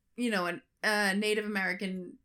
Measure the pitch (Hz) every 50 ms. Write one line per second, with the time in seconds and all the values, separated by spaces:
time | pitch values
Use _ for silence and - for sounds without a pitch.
0 | _ _ _ - 247 233 214 190 175 175 175 - - _ _ _ - 214 214 208
1 | 208 196 190 202 214 214 214 214 208 208 208 196 190 180 180 190 208 190 190 185
2 | 175 180 - - _